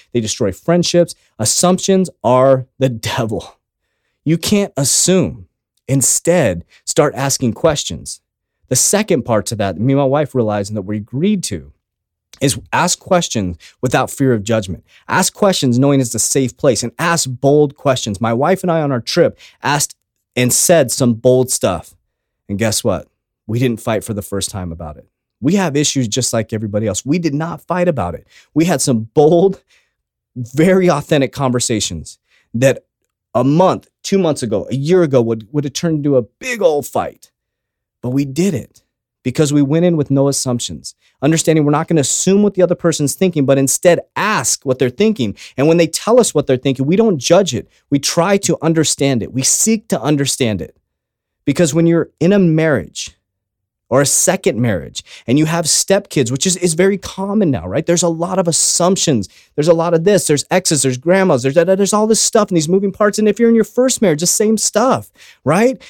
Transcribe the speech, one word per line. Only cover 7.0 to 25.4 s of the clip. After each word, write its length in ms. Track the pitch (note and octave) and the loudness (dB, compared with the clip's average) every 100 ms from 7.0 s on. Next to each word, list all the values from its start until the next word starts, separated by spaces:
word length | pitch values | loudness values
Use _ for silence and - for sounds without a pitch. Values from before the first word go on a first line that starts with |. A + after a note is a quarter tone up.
| D3 | 0
asking 400 | A#2+ C#3 - A#2+ | 0 -4 -2 -4
questions. 640 | G#2+ E3 C#3+ - E2 - - _ _ _ _ - | 0 0 0 -6 -10 -14 -18 _ _ _ _ -6
The 80 | B2+ | -2
second 480 | - G3+ G#3+ D#3+ | 0 0 0 -2
part 220 | A#2 A2 - | 0 -2 -2
to 100 | G#2 | -4
that, 220 | G2 E2+ | -4 -2
me 160 | B2 | 0
and 40 | C3+ | 2
my 60 | |
wife 300 | C#3 C#3+ D3 | 2 0 -2
realized 360 | B2+ G#2+ G#2 G2+ | -2 -2 -2 -4
and 60 | G#2+ | -6
that 60 | |
we 160 | F#2+ G#2+ | -6 -8
agreed 440 | G#2 B2+ F#3+ G#3 | -8 -4 -2 -2
to, 280 | - E2 C#2 - _ _ _ _ _ - | -4 -10 -12 -20 _ _ _ _ _ -4
is 180 | C#3 - - | -4 -4 -4
ask 260 | A#2+ F3 - | -2 -2 -2
questions 600 | - F3+ - A#2 F#2 F2 - _ | -2 -2 0 -4 -4 -8 -14 _
without 300 | B2+ C#3 A#2 | -2 -2 -2
fear 220 | - C3+ | -2 0
of 100 | A#2 | 0
judgment. 420 | G2+ A2 F#2 E2+ _ _ - | 0 -2 -2 -10 _ _ -4
Ask 260 | D3+ F#3+ | -2 0
questions 440 | - G3+ F3+ C3+ A#2+ | 0 0 2 0 2
knowing 220 | C#3 C#3 | 2 2
it's 140 | B2 | 0
a 40 | A#2 | -2
safe 380 | - C#3+ B2+ - | -2 0 -2 0
place 260 | C#3+ A2 | 0 0
and 100 | - - | -2 -4
ask 300 | E3+ E3+ C3 | -2 -2 -4
bold 480 | B2 C#3 D3 D3 - | -2 2 4 2 0
questions. 440 | C#3+ B2 A2+ F#2+ | -2 -2 -2 -4
My 120 | A2+ | -2
wife 300 | A#2 D3+ F#3 | 0 0 0
and 80 | F3+ | 0
I 100 | E3 | -2
on 120 | C#3+ | -2
our 80 | B2+ | -4
trip 380 | - F3 D3 - - _ | -2 2 2 0 -20 _
asked 340 | B2+ D3 - - _ _ _ | -2 -2 -2 -8 _ _ _
and 180 | - B2 | -2 0
said 380 | - - E3+ B2 | 2 4 4 2
some 240 | - B2+ | 0 0
bold 360 | A2+ B2+ B2+ B2+ | 2 2 4 2
stuff. 440 | - A2 E2+ - _ _ _ _ _ - | 0 -2 -2 -8 _ _ _ _ _ -10
And 100 | G2+ | -4
guess 240 | A2 - | -2 -2
what? 260 | A#2 E2+ - _ _ _ - | -2 -4 -6 _ _ _ -8
We 120 | A2+ | -2
didn't 220 | C3 A2+ | -2 -2
fight 240 | - G#2+ | -4 -4
for 100 | - | -4
the 80 | G#2 | -10
first 280 | - G2 - | -8 -8 -8
time 220 | G2+ F2+ | -8 -10
about 240 | E2+ D#2 C2+ | -12 -14 -16
it. 100 | - _ _ - | -20 _ _ -6